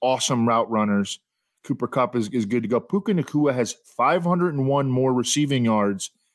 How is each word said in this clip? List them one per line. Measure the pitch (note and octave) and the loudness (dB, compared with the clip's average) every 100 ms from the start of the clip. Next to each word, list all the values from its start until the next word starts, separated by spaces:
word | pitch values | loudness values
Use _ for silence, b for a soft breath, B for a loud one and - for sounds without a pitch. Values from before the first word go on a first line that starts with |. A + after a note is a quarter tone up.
awesome | B2+ B2+ - A#2+ A#2 | 0 0 0 2 2
route | A#2 A2+ | 2 0
runners. | A2 G#2 G2+ G2 - _ _ _ _ | 0 2 0 -2 -8 _ _ _ _
Cooper | - - A#2+ | -8 -4 -2
Kupp | C3+ B2 A#2+ | 0 0 0
is, | G#2 | -2
is | B2+ G2+ | -2 -2
good | A#2+ | -2
to | A2 | 0
go. | A#2 | -2
Puka | - G3 G#3 | -2 -4 0
Nacua | F3+ - D3 C#3+ | -2 0 0 0
has | B2+ A2 - | 0 -4 -6
five | - - C3 F3+ | -14 -2 2 2
hundred | F3 F3 F3+ | 0 0 0
and | C#3+ C3+ | 0 0
one | C#3 C3+ | 0 0
more | B2+ C3 | 0 2
receiving | B2+ A#2 D3 C#3+ C3+ | 0 0 0 0 2
yards | A#2 G#2+ G2+ G2 - _ _ | 2 2 0 -2 -8 _ _